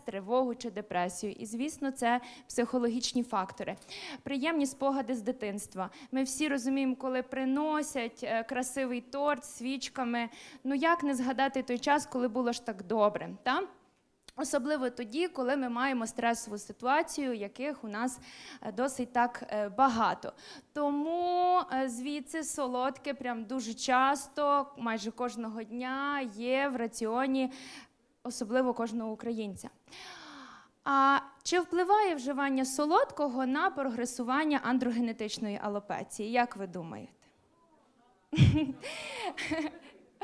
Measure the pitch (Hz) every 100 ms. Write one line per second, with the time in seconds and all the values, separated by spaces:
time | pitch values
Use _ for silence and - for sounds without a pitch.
0 | - 196 196 247 254 233 240 190 208 180
1 | 175 180 208 - 220 226 285 - 277 269
2 | 233 240 247 - - - 240 254 240 233
3 | - 247 240 208 185 - 202 196 - -
4 | - 285 - 277 294 330 277 - 269 269
5 | 247 254 208 254 208 202 - 185 185 -
6 | - 262 262 - 302 277 240 269 269 254
7 | 262 254 254 262 262 269 311 302 294 269
8 | 233 - 220 226 226 247 254 277 262 247
9 | 240 277 285 285 - - 240 269 - -
10 | 240 233 233 - - - 254 277 320 339
11 | 285 262 254 254 269 269 247 240 294 285
12 | - 262 247 226 240 233 - 190 185 220
13 | 208 202 165 190 - 285 392 - _ _
14 | _ _ - - 269 285 254 302 254 247
15 | 240 254 349 269 254 285 254 233 269 254
16 | 226 - 233 233 - 208 - 208 247 285
17 | 330 - 269 233 196 - 269 277 220 208
18 | 247 - - - - 269 - 196 269 262
19 | 247 240 240 - - 214 208 196 269 226
20 | 208 - - - - - - - 285 285
21 | 302 339 349 359 359 359 - 262 269 233
22 | 254 294 277 320 294 - 262 247 262 269
23 | 294 277 247 233 208 262 226 226 - 254
24 | 269 277 - - 294 285 277 - 233 226
25 | 208 220 247 226 226 214 220 233 254 262
26 | 285 285 262 202 240 262 277 254 233 -
27 | 220 233 269 269 262 262 - - - _
28 | _ _ 247 240 220 247 254 240 233 233
29 | 220 220 233 226 208 185 - - _ -
30 | - - 302 285 262 - - _ - 277
31 | 277 277 - - - 349 349 349 370 415
32 | 403 311 247 277 277 262 262 - 302 370
33 | 554 - 294 247 254 277 370 381 269 233
34 | 240 - 240 269 311 285 - 254 247 233
35 | 233 226 214 - 214 196 - 202 202 165
36 | - - 214 240 240 202 196 180 165 107
37 | - _ _ _ _ _ _ _ _ _
38 | _ _ _ 320 - 302 277 - - -
39 | - 523 427 - - 320 302 - - -
40 | - _